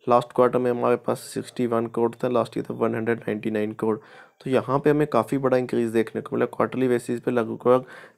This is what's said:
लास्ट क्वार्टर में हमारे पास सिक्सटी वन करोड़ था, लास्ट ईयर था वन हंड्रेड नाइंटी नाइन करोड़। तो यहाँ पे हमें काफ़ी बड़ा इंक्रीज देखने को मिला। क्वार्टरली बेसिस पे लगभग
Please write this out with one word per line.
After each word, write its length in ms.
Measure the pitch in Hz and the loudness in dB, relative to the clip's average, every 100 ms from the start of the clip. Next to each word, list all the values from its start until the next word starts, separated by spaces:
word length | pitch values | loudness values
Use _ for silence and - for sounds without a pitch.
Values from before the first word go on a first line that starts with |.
| - | 2
लास्ट 260 | 120 120 | 2 4
क्वार्टर 260 | - 123 123 | 2 4 4
में 100 | 123 | 0
हमारे 240 | 120 120 120 | 0 0 0
पास 220 | - 123 | -2 -6
सिक्सटी 420 | - 113 117 - 123 | -6 -10 -8 -4 -2
वन 200 | 117 117 | 0 -2
करोड़ 260 | 117 117 | 0 -2
था, 140 | - 127 | -2 -2
लास्ट 300 | 123 113 117 | 0 0 -4
ईयर 80 | 113 | -6
था 80 | |
वन 220 | 120 113 117 | -2 -2 -2
हंड्रेड 240 | 110 113 | -2 -2
नाइंटी 320 | 113 107 113 | -4 -4 -2
नाइन 200 | 107 107 | -2 -4
करोड़। 240 | 110 110 107 - - - _ | -2 -2 -2 -6 -20 -20 _
तो 80 | 139 | 0
यहाँ 280 | 127 113 139 | 0 2 0
पे 100 | 151 | 2
हमें 160 | 147 151 | 2 2
काफ़ी 300 | 117 110 139 | 0 0 0
बड़ा 200 | 131 127 | 2 0
इंक्रीज 320 | 123 120 117 | 0 -2 0
देखने 320 | 113 110 110 | 0 -2 -4
को 140 | - 117 | -6 -2
मिला। 100 | 123 | -2
क्वार्टरली 400 | - 117 127 131 | -2 -2 0 0
बेसिस 320 | 120 - 120 | 0 -2 -4
पे 120 | 131 | -2
लगभग 540 | 123 113 113 - 127 135 - - | -2 -2 0 4 2 2 -18 -20